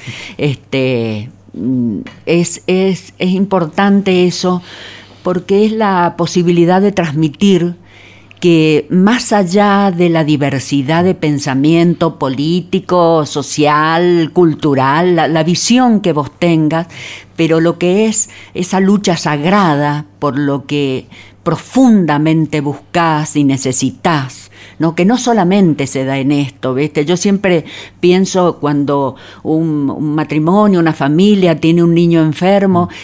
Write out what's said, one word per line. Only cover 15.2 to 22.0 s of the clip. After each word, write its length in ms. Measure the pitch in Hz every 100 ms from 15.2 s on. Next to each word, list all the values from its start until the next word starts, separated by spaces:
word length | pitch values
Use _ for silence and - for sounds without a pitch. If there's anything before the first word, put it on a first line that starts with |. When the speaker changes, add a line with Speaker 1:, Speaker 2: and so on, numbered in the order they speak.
| 143
Speaker 2:
la 140 | 165
visión 580 | 156 175 - 247 247 208
que 140 | 202
vos 160 | 151 135 -
tengas, 480 | 170 165 151 160 170 - - - - -
pero 240 | 165 160
lo 160 | 165 170
que 300 | 180 190 220
es 240 | 214 - - -
esa 260 | - 180 190
lucha 380 | 196 202 202 165
sagrada 880 | 156 147 156 208 180 143 147 147 151 -
por 200 | 147 135
lo 260 | 143 139
que 420 | - 147 139 131 - - - -
profundamente 1160 | - 160 - 254 262 208